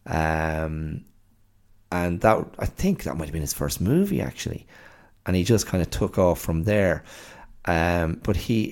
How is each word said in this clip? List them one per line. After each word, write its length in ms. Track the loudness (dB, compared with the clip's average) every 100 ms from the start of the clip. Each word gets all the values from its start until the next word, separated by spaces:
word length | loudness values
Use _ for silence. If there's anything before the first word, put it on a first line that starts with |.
Um, 1000 | -6 -2 0 0 0 -2 -4 -4 -6 -8 -12 _ _ _ _ _ _ _ -6
and 300 | -2 0 2
that, 260 | 4 4 0 -6
I 80 | -6
think 380 | -2 -2 0
that 120 | -4 -6
might 100 | -6
have 60 |
been 80 | -4
his 140 | -4
first 260 | -4 -4 0
movie, 400 | 2 2 2 0
actually. 460 | -4 -6 -8 -10 -12 -20 -20 -20 -20 _
And 100 | 0
he 100 | 2
just 240 | 4 2 2
kinda 180 | 0 0
took 320 | 0 0 2
off 220 | 2 2
from 240 | 0 0
there. 400 | 2 2 4 2 -4 -20 -20 -20 -20 -8
Um, 560 | -2 0 2 2 0 -2
but 140 | -2 -2
he 280 | 0 0 0